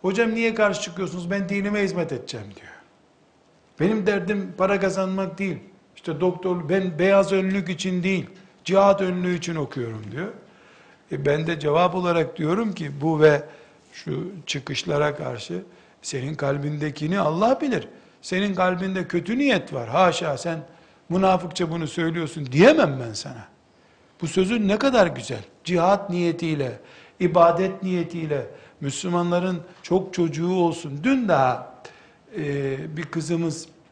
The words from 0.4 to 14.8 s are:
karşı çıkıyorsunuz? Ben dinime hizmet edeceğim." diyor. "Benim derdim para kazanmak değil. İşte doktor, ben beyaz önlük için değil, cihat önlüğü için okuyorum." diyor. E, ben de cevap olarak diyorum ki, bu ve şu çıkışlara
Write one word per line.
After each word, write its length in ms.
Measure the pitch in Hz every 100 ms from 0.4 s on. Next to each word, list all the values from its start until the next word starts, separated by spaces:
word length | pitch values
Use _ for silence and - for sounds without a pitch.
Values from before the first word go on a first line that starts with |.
| 226
karşı 280 | 220 208 185
çıkıyorsunuz? 500 | - 180 185 180 175
Ben 180 | 196 190
dinime 340 | 202 202 208
hizmet 280 | 196 170 160
edeceğim." 360 | 127 - 117 104 98
diyor. 160 | - - _ _ _ _ _ _ _ _ _ -
"Benim 280 | 175 220 190
derdim 460 | 202 170 202 190 -
para 220 | 190 196
kazanmak 600 | 190 190 190 190 190 -
değil. 180 | 196 156 - - _ -
İşte 240 | - 139
doktor, 500 | 185 180 185 175 151
ben 300 | 190 185 156
beyaz 320 | 185 196 196
önlük 380 | 190 190 196 185
için 340 | 180 185 180
değil, 260 | 180 185 - - - _ -
cihat 360 | 190 196 196
önlüğü 360 | 185 180 180 175
için 180 | - 160
okuyorum." 480 | 143 139 117 110 107
diyor. 160 | 120 196 - - - - - - _ _
E, 140 | 143 143
ben 220 | 151 160
de 120 | 160
cevap 360 | 147 151 180 180
olarak 420 | 175 165 156 -
diyorum 360 | 156 190 226
ki, 180 | 170 151 139
bu 200 | 156 156
ve 220 | 156 147 151 - - _ _
şu 380 | - - 127 175 196 -
çıkışlara 720 | 143 127 135